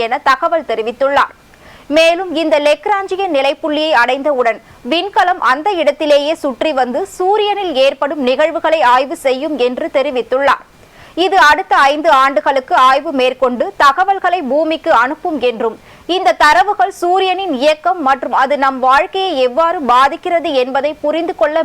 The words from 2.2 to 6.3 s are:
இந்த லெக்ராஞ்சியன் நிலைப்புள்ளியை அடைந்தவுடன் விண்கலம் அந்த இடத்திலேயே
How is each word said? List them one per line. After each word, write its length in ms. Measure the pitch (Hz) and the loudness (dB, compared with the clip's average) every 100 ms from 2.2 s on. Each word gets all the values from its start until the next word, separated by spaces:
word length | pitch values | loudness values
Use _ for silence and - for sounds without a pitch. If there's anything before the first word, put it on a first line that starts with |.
| 370 302 | -4 -4
இந்த 120 | 320 302 294 | 0 0 2
லெக்ராஞ்சியன் 680 | 294 415 392 392 370 381 277 | 0 0 -2 -2 -4 -2 0
நிலைப்புள்ளியை 560 | 269 294 320 294 311 240 240 | 0 -2 -4 -2 0 2 2
அடைந்தவுடன் 540 | 269 294 262 233 208 - - 240 | 0 -2 0 -2 -2 -10 -16 -4
விண்கலம் 500 | 320 392 403 359 370 233 | -2 0 0 0 0 0
அந்த 180 | 262 349 359 | -2 -2 0
இடத்திலேயே 500 | 294 285 302 285 294 | 0 0 2 2 2